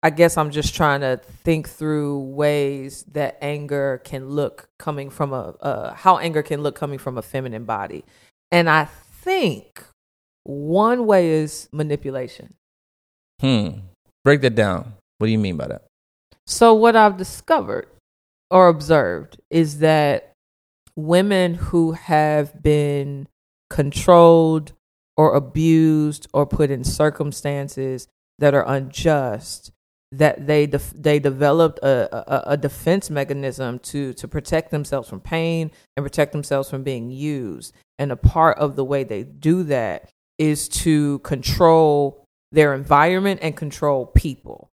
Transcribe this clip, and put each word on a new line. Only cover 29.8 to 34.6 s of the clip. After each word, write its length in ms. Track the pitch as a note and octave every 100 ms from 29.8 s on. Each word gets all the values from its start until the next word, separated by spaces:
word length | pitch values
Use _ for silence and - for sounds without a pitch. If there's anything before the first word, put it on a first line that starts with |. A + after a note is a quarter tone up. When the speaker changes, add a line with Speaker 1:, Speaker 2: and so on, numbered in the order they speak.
| _ _ _
Speaker 1:
that 340 | C3+ D3+ - C#3
they 200 | D3+ D3
def-, 260 | C#3+ -
they 240 | - D3+ D3
developed 600 | C#3+ C3 C#3+ D#3 D#3+ D3+
a, 340 | C#3 C3 G#2+
a, 380 | A#2 - C3+ -
a 40 | C#3+
defense 540 | C#3+ - - F#3+ -
mechanism 680 | D3 C#3 C#3 C#3 B2+ C3 B2
to, 320 | - C#3+ C3+
to 140 | A#2+ -
protect 420 | D3+ - D#3+